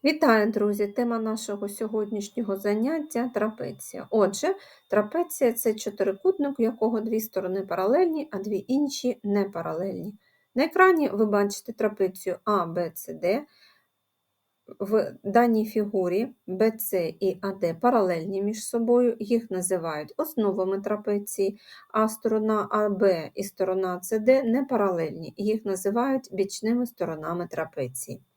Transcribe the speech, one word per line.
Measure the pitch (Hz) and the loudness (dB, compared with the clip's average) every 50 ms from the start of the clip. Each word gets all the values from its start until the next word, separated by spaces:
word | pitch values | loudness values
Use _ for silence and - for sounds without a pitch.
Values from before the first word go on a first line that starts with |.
| - | 2
Вітаю, | 277 302 302 - 277 220 220 208 220 | 2 2 4 6 6 6 6 4 2
друзі! | 214 220 208 208 202 202 208 | 2 0 0 0 0 0 -2
Тема | 202 202 - 240 240 233 226 | -4 -2 -2 -2 -2 -2 -2
нашого | 220 220 220 220 - - 202 202 202 202 | -2 -2 -4 -4 -6 -8 -6 -6 -6 -8
сьогоднішнього | 202 - 226 214 214 220 214 208 220 208 202 208 _ - 233 202 196 | -6 -6 -6 -4 -4 -4 -4 -4 -4 -6 -8 -6 _ -6 -4 -2 -4
заняття — | 196 196 208 208 214 226 269 320 320 294 311 311 240 240 254 240 | -2 0 0 0 2 0 0 0 -2 -4 -4 -4 -4 -4 -2 -2
трапеція. | 214 208 220 220 - - - - - - - - - - - | -2 -2 -2 -4 -6 -10 -10 -10 -12 -16 -14 -14 -14 -10 -2
Отже, | - 214 202 175 185 - - 339 381 - - - - _ _ _ | 2 4 4 4 2 0 -2 -2 -2 -2 -6 -20 -20 _ _ _
трапеція — | - 208 208 208 - 330 349 339 - - 277 240 233 | 2 2 2 2 0 -2 -2 -2 0 2 2 2 2
це | - - 233 214 | 2 -2 -2 -2
чотирикутник, | 220 - 214 202 - 196 196 190 196 _ 370 381 - 285 285 277 - | -2 -6 -8 -4 -2 -2 -2 -2 0 _ 0 2 2 0 -2 2 2
у | 226 | 0
якого | 220 220 - 220 233 233 220 | 0 2 0 0 0 0 0
дві | 214 226 233 220 | -2 0 -2 -2
сторони | 220 - - 196 190 180 185 196 | -2 -2 -6 -4 -4 -2 -2 -4
паралельні, | 190 196 175 175 185 202 247 330 370 339 311 302 302 - | -2 -4 -2 0 2 4 4 4 4 4 2 -2 -4 -6
а | - 190 | -6 -6
дві | 196 208 208 190 196 | -4 -2 -4 -4 -2
інші | - 254 277 294 269 - - - 247 240 - - | 0 2 2 2 0 -2 -2 -4 -4 -4 -2 -2
непаралельні. | 202 202 202 196 196 202 170 165 160 160 160 185 196 196 185 170 208 208 - _ _ _ _ _ _ _ | 0 2 2 2 0 -2 -6 -6 -4 -4 -4 -4 -4 -6 -6 -8 -10 -12 -14 _ _ _ _ _ _ _
На | 240 285 | 0 0
екрані | 320 - 370 370 381 359 320 294 - | 2 6 6 8 8 8 6 2 0
ви | - 202 220 | 2 2 2
бачите | 214 208 208 202 202 202 - - - 226 | 2 4 2 2 2 0 -6 -10 -14 -4
трапецію | - 233 208 208 - 196 190 190 - - 190 175 - _ | -2 -2 -2 2 2 0 0 0 -4 -6 -6 -6 -4 _
А | 220 208 196 170 | 0 2 2 2
Б | 170 165 175 175 165 | 0 -2 -4 -4 -4
Ц | - - - - 165 | -6 -12 -12 -12 -12
Д. | 160 156 175 202 277 294 _ _ _ _ _ _ _ _ _ _ _ _ _ _ _ _ _ _ _ _ _ _ _ _ - - _ | -4 0 0 0 0 -2 _ _ _ _ _ _ _ _ _ _ _ _ _ _ _ _ _ _ _ _ _ _ _ _ -20 -10 _
В | 208 202 214 220 - - - - _ | -4 0 2 2 2 0 -6 -8 _
даній | 202 196 233 240 240 226 220 214 | 2 4 4 6 6 4 2 0
фігурі | 220 - 220 208 208 208 190 185 175 180 196 233 - - _ _ | 0 -2 -2 -2 0 0 0 0 0 0 0 -2 -2 -8 _ _
Б | - 185 185 214 226 | -10 -2 0 0 0
Ц | 220 220 - - - 185 170 160 165 - | 0 -2 -8 -2 -2 -2 -2 -2 -4 -2
і | 202 190 190 185 | -2 -2 -2 -2
А | - 196 | -6 -6
Д | 190 190 - 170 165 170 | -4 -2 -4 -4 -4 0
паралельні | - 240 247 233 202 180 175 165 160 202 196 190 202 | 2 2 4 4 2 2 0 -2 -4 -4 -4 -2 -2
між | 208 220 214 - | -2 -4 -4 -8
собою, | - - 233 233 226 240 240 247 240 233 - | -6 -4 -2 2 4 4 4 4 4 2 -2
їх | 226 202 240 226 226 - | -2 0 0 0 0 -2
називають | 190 185 180 - 190 180 165 165 156 147 151 - - | -6 -4 -2 0 -2 0 -2 -2 -4 -6 -8 -8 -4
основами | - 311 302 - 247 220 202 190 208 185 185 196 196 | -4 -4 -4 0 0 0 0 2 0 0 0 -2 -2
трапеції, | 202 208 208 208 208 - 208 202 202 - - - 196 196 208 - _ - - - - _ - | -2 -4 -4 -4 -2 -2 -2 -2 -2 -6 -4 -2 -2 -2 -2 -6 _ -20 -20 -20 -20 _ 0
а | 220 220 220 | 0 0 0
сторона | 220 - - 226 214 220 214 220 220 214 196 - | 0 -2 -2 0 0 2 2 2 0 0 0 0
А | - 214 214 208 | 0 0 2 0
Б | 202 185 208 196 185 165 156 - _ | 2 4 4 4 4 4 -2 -8 _
і | - 202 | -8 -10
сторона | 196 _ - 190 185 185 190 190 185 180 180 180 | -10 _ -2 -2 0 0 0 0 -2 -2 -4 -4
С | - 226 220 | -4 -4 0
Д | 214 226 262 269 277 | 4 4 4 4 4
непаралельні, | 226 226 269 277 277 254 214 202 196 185 170 160 156 - 160 165 - - | 2 0 0 0 0 0 2 2 2 0 0 -2 -4 -4 -8 -12 -14 -8
їх | - 196 214 214 220 220 | -4 -2 0 0 -2 -2
називають | 202 190 190 - 196 202 233 247 269 269 262 262 - | -4 -4 -2 -2 -2 0 0 0 0 0 -2 -2 -6
бічними | - 190 196 196 - - - 220 233 247 247 | -4 -4 -4 -4 -4 -4 -2 0 0 0 0
сторонами | 240 - _ 180 170 160 156 156 156 170 175 175 170 | -4 -4 _ -6 -4 -4 -6 -6 -4 -4 -4 -4 -6
трапеції. | - 165 160 156 _ - 131 127 131 - - - - - _ _ _ | -4 -6 -6 -6 _ -6 -6 -6 -6 -10 -10 -10 -12 -14 _ _ _